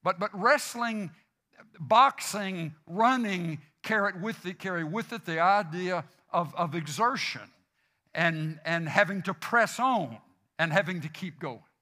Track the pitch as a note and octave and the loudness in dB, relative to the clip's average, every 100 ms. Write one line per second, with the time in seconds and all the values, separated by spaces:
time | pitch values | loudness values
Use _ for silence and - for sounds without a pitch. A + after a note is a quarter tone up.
0 | F3 F3 G#3 G3+ A3+ C#4+ - A#3 A#3 A3 | -2 -2 -4 0 2 2 0 -6 -6 -4
1 | F3 - _ _ _ _ - - C#3+ A3 | -8 -12 _ _ _ _ -20 -14 4 6
2 | C4+ - - G#3 G3 F#3 D#3+ - - F3+ | 6 4 -6 -4 -4 -4 -6 -10 -8 2
3 | A#3 C4 A3 F#3 E3 D#3 _ _ - G#3+ | 4 4 0 -2 -4 -6 _ _ -2 0
4 | G3+ F#3 G#3+ - F3 F#3 F#3+ F3 D#3+ E3+ | 0 -2 -6 -6 -10 -8 -6 -4 -4 -4
5 | - A#3 E3+ D#3+ F3 G3+ E3+ F3 F3+ F3 | -6 -10 -4 2 4 4 2 -4 -2 -4
6 | - _ _ F3+ E3 - E3+ E3 D3 C3+ | -6 _ _ -2 -2 -2 -2 -2 -6 0
7 | A#3 C4 - A#2 G2+ _ _ _ _ _ | 0 2 -6 -8 -14 _ _ _ _ _
8 | _ D#3+ E3+ D#3+ D#3 D#3 E3 E3+ D#3+ F3+ | _ 0 0 0 -6 -6 -4 -2 2 2
9 | G3 G3 F#3 - - A#3 G#3+ - B3+ A#3+ | 2 0 -4 -6 0 2 2 2 0 0
10 | C#3 A2+ _ _ _ - E3 E3+ F3 F3+ | -2 -10 _ _ _ -4 2 2 0 -6
11 | D#3 - F3+ - D#3 A2+ _ _ | -8 -10 -12 -8 -10 -10 _ _